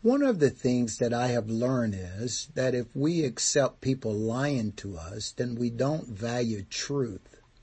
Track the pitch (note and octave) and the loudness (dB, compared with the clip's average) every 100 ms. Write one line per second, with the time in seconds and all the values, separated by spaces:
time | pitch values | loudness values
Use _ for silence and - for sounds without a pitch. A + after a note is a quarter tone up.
0 | A3 C#4 C#4 G#3 C#3 - C3 B2 A#2+ - | 4 4 4 4 4 4 2 2 0 0
1 | A#2+ A#2 B2 A#2+ A2 A2+ B2 C3 A#2 F#2+ | 0 2 2 0 0 0 2 2 0 -2
2 | F2+ F#2 B2 - - - B2+ B2 A2+ C#3+ | -6 -6 -6 -6 -8 -2 0 0 -2 -2
3 | D3 E3+ D3 A2+ - D3 C3 - B2+ C3 | 0 2 0 0 2 4 2 0 -2 0
4 | A2 G#2 A2 A#2+ C#3+ C#3 A2 G2 G2+ F2 | 0 0 0 0 0 0 -2 -4 -10 -10
5 | D#2+ G#2 - - B2 A#2 A#2+ A2+ C3 D#3 | -10 -8 -10 -4 -4 -2 -2 0 0 0
6 | - G2+ A#2 A#2+ B2 G#2+ F2+ - - C#3+ | -4 -6 -4 0 0 -2 -6 -8 -4 -2
7 | B2 F#2 - - _ _ | -2 -4 -14 -20 _ _